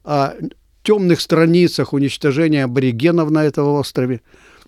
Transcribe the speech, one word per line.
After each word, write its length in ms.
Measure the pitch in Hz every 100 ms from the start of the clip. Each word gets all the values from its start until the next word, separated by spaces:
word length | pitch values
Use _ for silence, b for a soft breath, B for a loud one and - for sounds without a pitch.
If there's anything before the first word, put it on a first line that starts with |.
о 280 | - 147 139 156 156 - _ _
темных 380 | - 214 180 165
страницах 720 | - 160 165 175 170 - 131
уничтожения 720 | 143 139 - 151 135 165 151
аборигенов 640 | 131 123 131 113 160 170 151
на 140 | 156
этом 240 | 151 143 143
острове, 520 | 143 135 - 127 123 b b b b